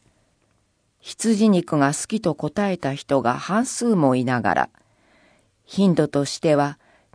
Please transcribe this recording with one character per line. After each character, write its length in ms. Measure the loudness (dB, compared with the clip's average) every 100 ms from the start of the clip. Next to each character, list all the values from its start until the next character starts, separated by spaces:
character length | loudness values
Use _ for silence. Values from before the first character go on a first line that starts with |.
| _ _ _ _ _ _ _ _ _ _
羊 500 | -20 -6 -2 2 4
肉 300 | 2 2 0
が 160 | 2
好 140 | 0 -6
き 120 | -4
と 140 | -2
答 340 | -4 -4 -4 -4
え 80 | -4
た 160 | -6
人 300 | -6 -2 0
が 160 | 0 -2
半 260 | -2 -2
数 300 | -2 -2 0
も 220 | 2 2 2
い 80 |
な 180 | 0 0
が 120 | 0
ら、 160 | 0 -2 _ _ _ _ _ _ _ _ _
頻 300 | -8 0 2
度 140 | 2 0
と 160 | -2
し 160 | -4 -2
て 160 | 0 2
は 240 | 0 -6 _ _ _